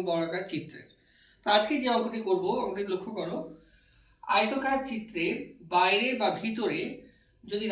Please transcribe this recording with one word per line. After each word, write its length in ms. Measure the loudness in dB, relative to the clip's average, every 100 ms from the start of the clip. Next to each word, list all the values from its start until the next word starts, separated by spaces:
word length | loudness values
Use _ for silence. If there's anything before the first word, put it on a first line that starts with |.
| 2
বর্গাকার 380 | 0 0 -2 -4
চিত্রের। 360 | -6 -8 -14 -18 -20 _ -20 -20 -6
তো 40 | 2 4
আজকে 160 | 4 2
যে 40 | 2 2
অঙ্কটি 240 | 2 -2 2
করব, 180 | 2 2 0
অঙ্কটি 200 | -2 -4 -4
লক্ষ্য 180 | -4 -4 -6
করো। 180 | -4 -6 -8 -14 -20 -20 -20 -20 _ _ 0 2
আয়তকার 440 | 2 0 0 0 -2
চিত্রের 460 | -6 -6 -2 -2 -2 -6 -16 0 4
বাইরে 320 | 6 4 2 2
বা 80 | 0 0
ভিতরে 380 | -2 -2 0 0 -4 -8 -16 -20 _ _ -6
যদি 140 | -4 2